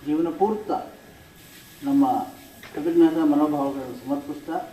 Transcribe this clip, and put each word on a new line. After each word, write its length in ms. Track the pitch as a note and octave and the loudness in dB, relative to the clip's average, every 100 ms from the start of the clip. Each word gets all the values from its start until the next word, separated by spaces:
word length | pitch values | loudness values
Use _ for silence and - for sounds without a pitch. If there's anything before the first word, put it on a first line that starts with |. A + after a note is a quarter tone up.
| D3 | -2
ಜೀವನ 240 | D#3 E3+ - | -2 -2 0
ಪೂರ್ತ 300 | G3+ G#3+ - - - - - - - - - - - - C#3 | 0 0 -4 -6 -6 -18 -20 -20 -20 -20 -20 -20 -20 -10 0
ನಮ್ಮ 160 | C#3 C#3 - - - - - - | 2 4 2 -4 -12 -20 -20 -14
ಕೃತಜ್ಞತಾ 520 | - E3+ E3+ E3 D#3+ D3+ | -6 0 4 4 4 2
ಮನೋಭಾವಗಳನ್ನು 640 | D3 D3+ D3 C#3 C3+ B2+ A#2+ | 4 2 0 -2 -4 -10 -12
ಸಮರ್ಪಿಸ್ತಾ 540 | C3 C#3+ - - - F4 - | -6 -6 -6 -12 -8 -8 -8